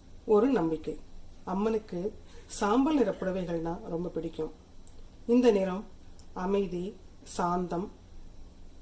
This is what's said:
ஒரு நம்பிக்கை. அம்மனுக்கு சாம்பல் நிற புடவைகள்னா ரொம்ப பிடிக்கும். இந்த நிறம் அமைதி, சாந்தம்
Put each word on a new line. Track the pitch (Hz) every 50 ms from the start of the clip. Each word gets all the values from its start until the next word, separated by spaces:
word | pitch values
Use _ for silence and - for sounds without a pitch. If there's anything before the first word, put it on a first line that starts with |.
| - - - - -
ஒரு | - 214 208 226
நம்பிக்கை. | 277 262 190 165 160 160 156 - 156 156 - - - - - - - - - -
அம்மனுக்கு | 185 185 196 214 226 220 214 214 - 185 175 185 220 - - - - - - -
சாம்பல் | - - - 214 202 214 262 269 320 311
நிற | 277 220 190
புடவைகள்னா | - - 185 185 185 190 175 170 170 165 165 170 175 202 -
ரொம்ப | 180 170 170 175 170
பிடிக்கும். | - 165 160 160 - - 156 156 - - - - - - - - - - - - - - -
இந்த | - 240 254 247 240
நிறம் | 208 190 190 190 185 202 226 - - - - - - - - - -
அமைதி, | 190 185 196 202 202 196 175 180 175 180 208 226 - - - - - -
சாந்தம் | - - - 180 175 175 185 180 170 170 170 202 - - - - - - - - - - - - - - - - - - -